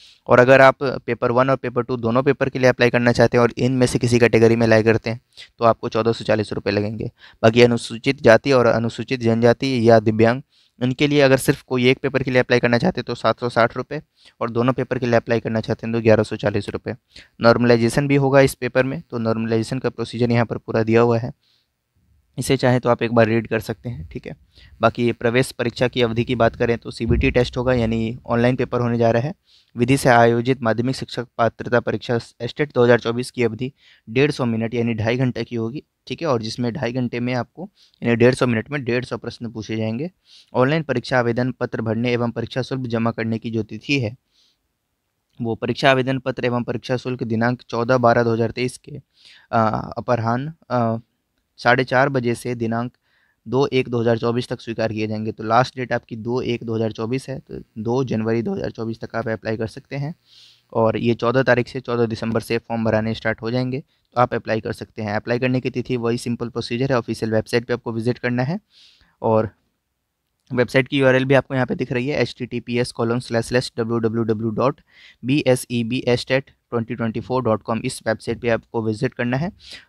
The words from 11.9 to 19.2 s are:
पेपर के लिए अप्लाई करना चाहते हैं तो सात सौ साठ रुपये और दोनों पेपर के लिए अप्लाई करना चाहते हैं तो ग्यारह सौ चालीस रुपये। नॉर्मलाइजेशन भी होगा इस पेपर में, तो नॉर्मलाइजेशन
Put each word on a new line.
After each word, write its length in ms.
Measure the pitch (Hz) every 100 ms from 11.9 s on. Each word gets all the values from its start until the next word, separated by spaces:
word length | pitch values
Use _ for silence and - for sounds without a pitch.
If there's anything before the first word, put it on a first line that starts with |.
| 135
पेपर 240 | 135 131
के 80 | 131
लिए 100 | 127
अप्लाई 200 | 120 123
करना 180 | 120 120
चाहते 220 | 175 -
हैं 40 | 120
तो 80 |
सात 260 | 120 113 113
सौ 80 | 123
साठ 280 | 120 113 -
रुपये 260 | 127 147 - _ - _
और 100 | 117
दोनों 220 | 113 120
पेपर 260 | 127 127 127
के 80 | 123
लिए 80 |
अप्लाई 260 | 117 - 117
करना 200 | - 113
चाहते 260 | 110 110 113
हैं 80 |
तो 60 | 117
ग्यारह 220 | 113 107
सौ 140 | 107 110
चालीस 320 | 104 101 101
रुपये। 260 | 98 - 113 _ - - _
नॉर्मलाइजेशन 680 | 117 117 120 120 117 147 143
भी 80 | 143
होगा 240 | 139 139
इस 140 | 135
पेपर 300 | - 123 131
में, 180 | 131 151 -
तो 80 |
नॉर्मलाइजेशन 600 | 120